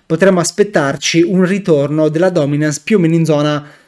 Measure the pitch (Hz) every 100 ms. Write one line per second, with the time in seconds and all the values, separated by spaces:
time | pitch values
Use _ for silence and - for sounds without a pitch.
0 | - 160 196 180 - - 202 185 139 143
1 | - 165 175 185 180 196 190 143 143 156
2 | 151 156 185 175 143 147 151 143 - 208
3 | 160 165 160 147 151 147 147 -